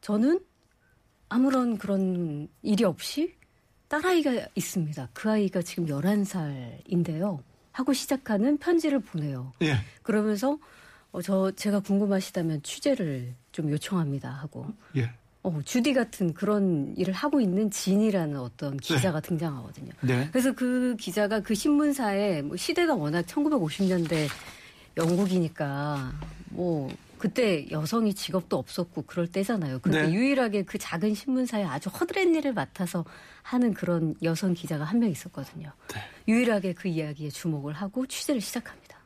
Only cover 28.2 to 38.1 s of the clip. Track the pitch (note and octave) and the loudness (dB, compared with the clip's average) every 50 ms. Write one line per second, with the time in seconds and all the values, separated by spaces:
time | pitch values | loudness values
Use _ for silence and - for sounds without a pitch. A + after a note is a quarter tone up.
28.2 | - - D#3 F#3 F3 - - D3+ C3 - - - F3 E3+ - - C#3+ - - - | -6 -2 -2 -2 -2 0 -2 -4 -2 -4 -4 -4 -4 -4 -4 -10 -8 -6 -2 -2
29.2 | E3+ E3+ - F#3+ G3 G3 A#3+ G#3 E3 C#3+ C3 C3 - - D3+ D#3 D#3 D#3 E3 G3+ | -2 -2 0 -4 -2 0 0 -2 0 -2 -4 0 2 2 4 4 4 4 4 4
30.2 | A#3+ C4+ C#4 C4 B3+ A3+ G3+ G#3 F#3+ - - G#3 - - - E3+ D#3+ G#3+ G#3+ G#3 | 4 4 4 2 2 2 0 -2 -4 -2 -6 -8 -8 -6 -4 0 0 0 0 0
31.2 | - - B3+ B3+ B3+ A#3+ - G#3+ G3+ E3+ B2 - - G3 - - F4 F4 F#4 G4 | -2 -2 0 0 0 0 0 -2 -2 -2 -2 -4 -6 -6 -4 -4 -4 -2 0 2
32.2 | F#4+ F4+ E4 D#4+ D4 C#4+ B3+ G3+ C#3 - _ - F#3+ F3 - F3 E3 - - - | 4 4 4 4 2 0 -2 -2 -4 -6 _ -6 -6 -4 -2 -4 -4 -6 -10 -20
33.2 | - - - - _ - - B3+ B3 A#3 F#3+ - - F3+ F3 E3+ E3 D#3+ D3+ - | -20 -20 -20 -20 _ -2 2 2 4 4 2 0 0 0 2 2 2 0 -2 0
34.2 | - E3 E3 D#3+ - F#3+ F3+ E3+ - D#3+ E3 D3 D3+ D#3 F#3+ A#3+ A#3 A3 D#3+ B2 | 0 0 0 2 2 0 0 0 -2 -6 -4 -4 -4 0 2 2 2 2 0 -2
35.2 | - F3+ - - C3+ - - D#3+ D3+ D3 - _ - - - A2 - - - - | -8 -14 -12 -12 -14 -12 -12 -14 -16 -16 -16 _ -18 -14 -12 -12 -12 -14 -18 -8
36.2 | - - A3 A#3 B3 A#3+ A3+ G3+ F#3 F#3+ E3+ - - G3 E3 D#3+ D#3+ D3+ D3+ D3 | 0 2 4 4 6 4 4 2 2 0 -4 -2 -2 -2 -2 -2 -2 -4 -6 -6
37.2 | D3+ D3+ C#3 - - E3+ D#3 D3 C#3 C#3+ D3+ D3 G3+ G3 G3 B3 C4 C4+ | -8 -8 -8 -4 -2 -2 -2 -2 -4 -6 -6 -6 -8 -6 -2 -4 -4 -4